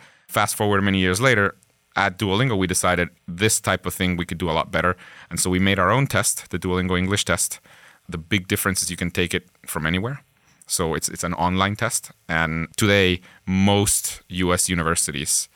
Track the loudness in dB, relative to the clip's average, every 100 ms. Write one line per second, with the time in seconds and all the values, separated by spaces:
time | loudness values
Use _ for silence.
0 | -10 _ -6 0 0 0 0 2 2 2
1 | 2 2 2 4 2 -2 _ _ _ 0
2 | 0 0 0 0 2 0 0 2 2 2
3 | 0 -6 -14 -2 0 2 0 -2 -2 -2
4 | 0 -2 -4 -4 -2 0 0 0 0 -2
5 | -8 -20 -10 -4 0 2 2 2 4 2
6 | 2 0 -2 -4 -6 -6 -2 -2 0 0
7 | 0 0 0 -2 -2 -6 -16 -20 -20 _
8 | -12 -12 -2 -2 0 -2 0 -2 -4 -4
9 | -2 0 0 -2 -6 _ -12 -6 -2 -2
10 | -2 -8 -14 _ _ _ -6 -2 -2 -2
11 | -4 -6 -6 -2 -2 0 0 -2 -4 -4
12 | -8 -14 -4 -2 0 -2 -6 0 2 4
13 | 4 2 -4 -14 -4 0 4 4 2 0
14 | -4 -8 -10 -2 0 2 0 0 0 0
15 | -2 -4 -2 -2 -4